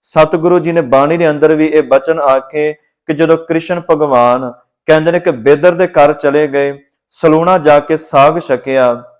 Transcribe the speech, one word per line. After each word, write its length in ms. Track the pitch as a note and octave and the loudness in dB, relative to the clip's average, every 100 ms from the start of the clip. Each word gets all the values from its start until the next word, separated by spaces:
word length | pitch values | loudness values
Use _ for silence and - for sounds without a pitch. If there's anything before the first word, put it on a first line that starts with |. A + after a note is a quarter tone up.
ਸਤਿਗੁਰੂ 580 | - D#3+ D#3 E3+ E3 F3+ | -4 0 0 0 0 0
ਜੀ 120 | D#3+ | 0
ਨੇ 100 | E3+ | -4
ਬਾਣੀ 360 | C#3 C3 C#3+ E3+ | 0 0 2 0
ਦੇ 120 | E3 | -2
ਅੰਦਰ 260 | D3 D#3 D#3 | 0 0 2
ਵੀ 100 | D#3 | 0
ਇਹ 180 | D3+ | 0
ਬਚਨ 360 | C3+ C3+ D3 D#3+ | 2 0 0 -2
ਆਖੇ 540 | C#3+ C3+ C3 D3+ D3+ | 0 0 -2 -6 -6
ਕਿ 400 | D3+ _ _ - | -8 _ _ -10
ਜਦੋਂ 240 | D3+ D#3+ E3 | -4 0 0
ਕ੍ਰਿਸ਼ਨ 440 | E3 E3 D#3+ F3 E3+ | -2 -6 -4 -8 -4
ਭਗਵਾਨ 640 | D#3 D3 B2+ A#2+ B2 B2+ A#2+ _ _ - | -2 0 2 2 0 -4 -14 _ _ 0
ਕਹਿੰਦੇ 260 | D#3 D#3 | 0 2
ਨੇ 80 | F3 | -2
ਕਿ 120 | F3 | -2
ਬਿਦਰ 400 | C3+ A2+ C#3+ E3+ | -2 0 4 2
ਦੇ 160 | E3+ F3+ | 2 -2
ਘਰ 260 | F3 C#3+ | 2 2
ਚਲੇ 340 | D3 C#3+ C#3+ D3+ | 2 -2 0 -2
ਗਏ, 320 | C#3 C#3+ C#3+ _ _ _ | -2 -4 -6 _ _ _
ਸਲੂਣਾ 480 | - D#3+ D#3 E3+ F#3 | -4 0 2 2 0
ਜਾ 220 | D3+ D3 | 4 2
ਕੇ 180 | C#3+ D#3 | 2 -6
ਸਾਗ 420 | D#3+ C#3+ C#3+ E3 | -2 2 2 2
ਛਕਿਆ 640 | E3 B2+ C3 C3+ B2 A#2+ - _ | -4 -6 -2 0 0 -2 -10 _